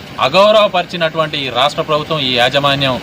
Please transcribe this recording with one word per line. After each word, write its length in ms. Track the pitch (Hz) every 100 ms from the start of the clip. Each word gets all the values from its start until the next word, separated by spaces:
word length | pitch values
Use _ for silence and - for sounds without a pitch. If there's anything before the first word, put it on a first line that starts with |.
| - -
అగౌరవపరిచినటువంటి 1200 | 123 175 208 220 208 180 175 180 160 160 156 151
ఈ 100 | 135
రాష్ట్ర 340 | 117 139 151
ప్రభుత్వం, 360 | 156 151 147 160
ఈ 160 | 131
యాజమాన్యం 640 | 123 123 143 139 139 139 123